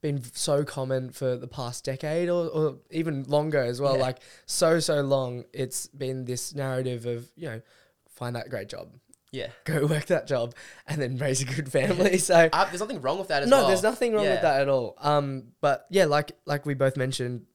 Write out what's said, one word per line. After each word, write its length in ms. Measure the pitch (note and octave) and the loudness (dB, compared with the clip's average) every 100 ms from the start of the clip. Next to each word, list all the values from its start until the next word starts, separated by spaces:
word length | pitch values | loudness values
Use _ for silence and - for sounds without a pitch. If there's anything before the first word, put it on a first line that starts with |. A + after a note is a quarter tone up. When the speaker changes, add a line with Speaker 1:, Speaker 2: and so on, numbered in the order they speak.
Speaker 1:
been 180 | D#3 C#3+ | -2 -4
v-, 120 | A#2+ | -6
so 300 | - - C#3+ D3 | -6 0 0 0
common 460 | - C3 C3 B2+ | -4 -4 -4 -4
for 240 | - C3 B2+ | -6 -4 -4
the 100 | B2+ | -8
past 360 | - A#2+ A#2+ - | -8 -8 -6 -8
decade 440 | C3 D3+ D#3+ F3 | -6 -4 -2 0
or, 180 | F3 E3 | 0 0
or 300 | D#3 D#3 B2+ _ | 0 -2 -2 _
even 320 | D#3+ D#3+ C#3 | -4 -2 -4
longer 380 | C3 D3 D3+ D3+ | 0 0 2 0
as 160 | A#2+ B2 | 0 0
well. 140 | C#3 C3+ | 0 2
Speaker 2:
Yeah. 60 | |
Speaker 1:
Like, 160 | C3 B2+ - - - | 0 -4 -14 -20 -8
so, 340 | - E3 E3 | 2 4 4
so 220 | D#3 D3 | 2 0
long, 440 | C#3 C#3 B2+ B2 - | 2 0 0 -6 -12
it's 340 | C#3 B2+ - - | -8 -6 -6 -12
been 380 | C#3 C3 C3 B2 | -8 -6 -6 -6
this 280 | B2 - | -8 -8
narrative 520 | C#3+ C3+ B2+ B2+ B2 A#2+ | -6 -4 -2 -4 -4 -6
of, 220 | A#2+ A#2+ - | -8 -10 -14
you 100 | D#3+ | -12
know, 120 | A2+ - _ _ _ _ | -12 -14 _ _ _ _
find 260 | - B2 A#2+ | -10 -8 -8
that 140 | - | -8
great 180 | A#2+ G#2 | -8 -8
job. 200 | - - - _ _ _ | -12 -16 -20 _ _ _
Speaker 2:
Yeah. 160 | C3 - - - | -10 -10 -10 -4
Speaker 1:
Go 200 | D#3 D3 | 0 0
<laughs> 80 | |
work 120 | D3+ D3 | 0 0
that 200 | F3 - | -2 0
job 280 | C3+ A#2+ - - - - | -2 -2 -8 -20 -20 -10
and 140 | D3+ | -4
then 160 | B2+ B2+ | -4 -2
raise 240 | C#3+ C3+ | -2 -2
a 40 | C3 | -2
good 260 | C3 C#3 | -6 -2
family. 460 | C#3 D#3+ F3+ F#3 F3+ | 0 0 2 2 2
Speaker 2:
<laughs> 20 | |
Speaker 1:
So 300 | - F3 E3 | 4 6 6
Speaker 2:
Uh, 140 | D#3 F#3+ | 4 0
there's 140 | F3+ | 0
nothing 200 | G#3+ A3+ | -6 -4
wrong 180 | B2+ F3 | -2 -4
with 100 | F#3+ | -2
that 140 | D3+ | 0
as 60 | A#3+ | 6
Speaker 1:
No, 100 | C4+ | 6
Speaker 2:
well. 80 | C#3+ | 6
Speaker 1:
there's 160 | F#3+ | 4
nothing 300 | G#3 A#3+ A#3+ | 2 2 0
wrong 120 | G#3+ G#3 | 2 2
Speaker 2:
Yeah. 80 | |
Speaker 1:
with 80 | A#2+ | 2
that 200 | D#3+ C3+ | 4 4
at 80 | C#3 | 4
all. 260 | C3+ A#2 - | 2 0 -4
Um, 540 | D3 D3 C#3 C3+ A#2+ _ | 2 2 2 -6 -10 _
but 240 | D3 C3+ - | 0 0 0
yeah, 160 | F#3 E3 | 2 4
like, 280 | D3 D3 - - | 2 0 -10 -4
like 200 | D3 D3 | -4 -2
we 80 | |
both 220 | C#3 C3+ C3+ | 2 2 2
mentioned 480 | C3 C3 B2 B2 - | -4 -2 -4 -6 -12